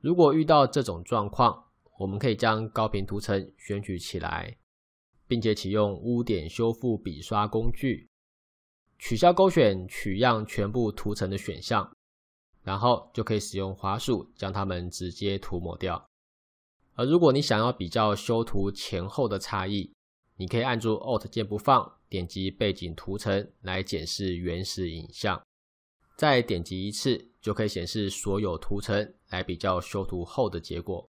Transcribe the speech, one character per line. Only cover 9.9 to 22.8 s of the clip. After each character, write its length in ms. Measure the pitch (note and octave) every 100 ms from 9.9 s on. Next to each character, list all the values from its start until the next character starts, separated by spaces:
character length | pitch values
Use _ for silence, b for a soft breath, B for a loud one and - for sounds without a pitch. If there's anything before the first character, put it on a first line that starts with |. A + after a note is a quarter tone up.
| - G#2+ F#2+
样 260 | B2 A2+ G#2+
全 260 | - G2+
部 200 | A#2+ A2+
图 240 | - G#2+ G2+
层 120 | F#2+
的 80 | G2
选 240 | - F2+
项， 320 | - A#2 - _ _ _ _ _ _ _
然 160 | - G2
后 320 | A#2+ A#2+ - -
就 80 |
可 100 | G#2+
以 60 | G#2+
使 180 | - G2
用 160 | F#2+
滑 240 | F#2+ F#2+ G#2
鼠 340 | - A2 - -
将 180 | G2
它 100 | G2+
们 240 | G2 F2+ F2+
直 200 | - F2+
接 280 | E2 G2+ G2
涂 200 | - F2
抹 160 | F2 E2+
掉。 320 | F#2 E2 - _ _ _ _ _ _ _ _
而 100 | -
如 160 | B2+ E3+
果 120 | E3
你 100 | C3+
想 180 | D3 G#2+
要 140 | A#2
比 160 | B2 F2
较 260 | A#2 G#2+ G2+
修 280 | - A2+
图 280 | A2+ G#2 G2
前 360 | G2 - F#2+ F2+
后 180 | - A#2+
的 120 | G2
差 260 | - G2+ F#2+
异， 260 | G2+ - _ _ _ _ _
你 100 | -
可 140 | A#2+
以 20 |
按 180 | B2+ A#2+
住 140 | A2+
Alt 340 | A2 B2 A2+ -
键 180 | - G#2
不 100 | G#2
放， 400 | - C3 - _ _
点 200 | F#2+ F2
击 240 | - F#2+
背 200 | - G#2+
景 220 | F2+